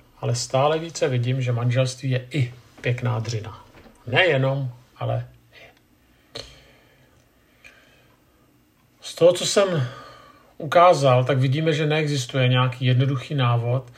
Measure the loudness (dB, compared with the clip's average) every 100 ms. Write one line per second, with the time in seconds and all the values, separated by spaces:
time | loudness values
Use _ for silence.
0 | _ -10 -4 -4 -2 2 2 0 -4 -4
1 | -2 0 -2 -2 -2 -2 0 0 0 -2
2 | -4 -4 -4 -4 -4 -6 -20 -10 -6 -4
3 | -2 -4 -4 -8 -8 -16 -20 -20 -20 -20
4 | -4 0 2 2 0 -2 -6 -10 _ -10
5 | -6 -6 -8 -16 _ -20 -20 _ _ _
6 | _ _ _ -18 -18 -20 -20 _ _ _
7 | _ _ _ _ _ _ -20 -20 _ _
8 | _ _ _ _ _ _ _ _ _ _
9 | -14 4 4 4 0 2 2 0 -4 -8
10 | -20 -20 -20 -20 _ -12 0 6 6 6
11 | 4 4 2 0 2 0 0 0 0 0
12 | 0 -4 -4 0 2 2 0 0 0 2
13 | 2 -2 -4 -2 0 0 0 -4 -6